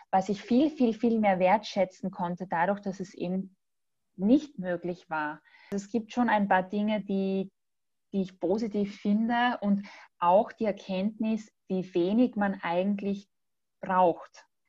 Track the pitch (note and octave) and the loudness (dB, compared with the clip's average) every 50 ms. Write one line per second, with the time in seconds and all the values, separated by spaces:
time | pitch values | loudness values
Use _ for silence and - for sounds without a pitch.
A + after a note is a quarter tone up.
0 | - - - F#3+ F#3 - G3+ G3+ - - A#3+ B3+ D#4+ D4 - - B3+ A3+ A3 - | -8 0 0 0 0 0 -4 -4 -2 2 2 4 2 2 2 0 0 0 0 0
1 | - A#3 A3+ A3 G#3+ G3+ F#3+ F3 F#3 F3+ G3+ A3 A3 - - G#3 F#3 F#3 - - | 0 0 2 2 2 2 2 4 4 4 4 4 2 -2 0 0 0 -2 -2 -8
2 | - F#3 - - F3+ E3+ F3 - F#3 F#3 F3+ E3 E3+ F#3+ G3+ G3+ G3+ G3 F3+ - | -8 -8 -6 -4 -6 -6 -4 -6 -6 -4 -2 0 0 0 0 -2 -4 -8 -8 -8
3 | F3+ - - - - F3+ F#3 F#3+ F#3+ F#3+ _ _ _ _ _ _ _ _ _ _ | -10 -12 -8 -8 -6 -4 -4 -4 -6 -8 _ _ _ _ _ _ _ _ _ _
4 | _ _ _ - F#3+ G#3+ C4 D4+ - - - - F3+ F3+ F3 E3+ F3 F3 F3 - | _ _ _ -2 4 4 4 4 2 -2 -12 -8 -4 -4 -4 -4 -4 -6 -8 -8
5 | _ - D#3+ D#3 D3+ D3+ D#3 - _ _ _ - - - G3+ G3 G3 - - A#3 | _ -8 -6 -4 -4 -4 -6 -10 _ _ _ -20 -12 -6 -6 -6 -6 -4 -4 -4
6 | A3 - - B3 B3 A3 G#3+ G#3+ G3+ G3 F#3+ F#3 F#3 F#3 G#3+ G#3 G#3 G#3+ G#3+ G#3 | -4 -4 -2 0 2 2 2 2 2 4 2 2 2 0 -2 -2 0 0 -2 -2
7 | G3+ G3+ G3 G3 F#3+ F#3+ F#3+ F#3+ F#3+ F#3+ _ _ _ _ _ _ _ _ _ _ | -2 -2 -2 -2 0 0 -2 -2 -4 -6 _ _ _ _ _ _ _ _ _ _
8 | _ - - G3 F#3 F#3 - - F#3 E3 G3 A3 A#3 G#3 - G#3 G3+ G3+ - - | _ -6 -4 -4 -4 -4 -6 -6 -2 -2 0 0 -2 -4 -2 -2 -2 -4 -6 -6
9 | - G#3 G#3 A3 A3+ A3+ A#3+ A#3+ A#3+ - - - G3+ G3+ G3+ G3+ G3+ - - - | -2 0 2 2 2 0 0 2 2 0 0 0 0 0 0 0 -2 -10 -16 -20
10 | - _ _ - E3+ F3+ F3+ G#3 A3+ - - - A3 G#3 G3 - - - F#3+ F#3 | -20 _ _ -2 2 6 6 6 4 2 -4 -4 -2 -2 -2 -4 -6 -6 -4 -2
11 | F#3+ A3 A3 - A3 A3 A3 A3 - - _ _ _ - F#3+ F#3 F3 F#3 - F3 | -2 -2 -2 -2 -2 -2 -2 -4 -6 -12 _ _ _ -4 -4 -4 -4 -2 0 0
12 | E3+ F#3 G#3+ A#3+ B3+ B3 - G#3 G3+ F#3+ F#3+ F#3+ - F3 E3+ F3+ F#3+ G3+ G#3 G3 | 0 2 4 2 2 2 2 -2 -2 -2 -4 -4 -4 -2 -2 0 0 0 -2 -2
13 | - G3+ G3+ G3+ - _ _ _ _ _ _ _ _ _ _ - - F#3+ F#3 F#3 | -2 -6 -6 -6 -8 _ _ _ _ _ _ _ _ _ _ -14 -6 0 2 4
14 | F#3 E3 D#3+ - - - _ - - _ _ _ _ | 4 4 2 0 -8 -20 _ -20 -20 _ _ _ _